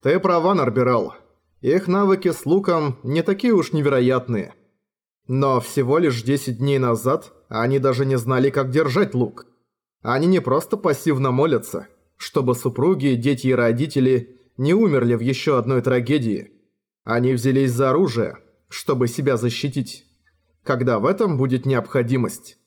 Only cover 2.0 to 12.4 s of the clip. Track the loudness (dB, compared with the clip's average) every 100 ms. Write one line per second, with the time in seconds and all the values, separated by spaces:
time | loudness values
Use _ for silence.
2 | 2 2 0 -2 0 0 2 0 -2 -4
3 | -4 -2 -2 0 2 2 2 0 2 2
4 | 2 2 0 -4 -6 -12 _ _ _ _
5 | _ _ _ -2 2 0 -2 -4 0 2
6 | 2 -2 -2 -2 -2 -4 -2 0 0 0
7 | 0 -2 -4 _ _ -4 0 0 0 0
8 | 0 0 0 0 2 0 -2 0 0 0
9 | 0 0 -4 -6 -20 _ _ _ _ _
10 | -4 0 2 2 2 -2 0 -4 -2 -2
11 | 0 0 0 2 2 0 -2 -12 -12 _
12 | _ _ -4 -2